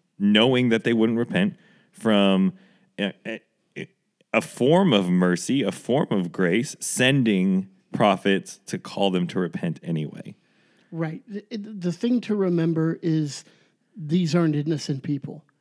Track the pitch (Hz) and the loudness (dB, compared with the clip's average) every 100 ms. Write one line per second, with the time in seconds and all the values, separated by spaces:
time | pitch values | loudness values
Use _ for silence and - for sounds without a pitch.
0 | _ - 101 107 123 127 123 113 120 113 | _ -2 2 6 6 4 2 2 2 2
1 | 113 113 120 90 101 - _ _ _ - | 2 0 -2 0 0 -2 _ _ _ -4
2 | 113 101 98 95 95 - _ _ _ - | 2 4 4 4 2 -2 _ _ _ -6
3 | 101 - - 110 _ _ _ - - _ | -6 -6 -12 -12 _ _ _ -16 -16 _
4 | _ _ _ 110 - - 123 175 190 104 | _ _ _ -4 -2 -2 2 4 4 4
5 | 90 90 90 87 - 135 98 - - 135 | 2 2 2 0 0 -2 -2 -4 -2 0
6 | - 104 87 - 90 101 135 - - - | 0 -2 -4 -2 0 0 -2 -8 -6 0
7 | 127 139 113 95 95 95 95 _ _ - | 2 2 2 2 2 0 -2 _ _ 0
8 | 104 95 101 95 - - - 98 - - | 2 2 2 0 -2 -16 -12 -12 -10 -2
9 | 98 92 87 95 85 87 90 76 82 80 | 0 0 -2 -2 -4 -4 -6 -6 -6 -6
10 | 76 - - - _ _ _ _ _ 165 | -6 -10 -18 -20 _ _ _ _ _ -8
11 | 160 165 - 202 - 226 220 208 175 165 | -8 -8 -14 -14 -12 -12 -12 -8 -6 -4
12 | 240 247 - 208 185 175 165 160 160 165 | -2 -2 -2 -2 0 2 0 0 0 -2
13 | 165 156 147 - - _ _ _ _ 226 | -2 0 -2 -6 -16 _ _ _ _ -14
14 | 151 180 165 175 165 147 147 151 - 139 | -2 0 2 2 2 0 -2 -4 -4 -6
15 | 151 139 - - - _ | -4 -6 -6 -14 -20 _